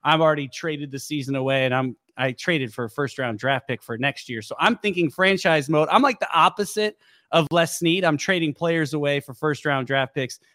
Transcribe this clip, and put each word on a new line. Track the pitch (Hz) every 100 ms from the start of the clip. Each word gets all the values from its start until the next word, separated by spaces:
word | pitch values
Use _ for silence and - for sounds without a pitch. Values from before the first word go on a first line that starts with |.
I've | 139 160
already | 160 151 135
traded | - 165 147 143
the | 135
season | - 151 131 139
away, | 131 135 131
and | 127
I'm, | 131 113 _ -
I | 131
traded | 123 - 165 127
for | 117 117
a |
first | - 139 -
round | 127 104
draft | 127 131 -
pick | 120
for | - 117
next | 139 - -
year. | 117
So | 107 -
I'm | 180 233
thinking | 208 180 160
franchise | - 190 190 185 160 139
mode. | 156 151
I'm | 196
like | 277 233
the | 180
opposite | 165 175 - 202 214 214 - _ _ -
of | 165 147
Les | 170 165 -
Snead. | 165 180
I'm | 175 151
trading | - 180 160
players | - 170 165 147
away | 151 143 143
for | - 123
first | 156 139 151
round | 135 123
draft | 135 131 147
picks | 127 - _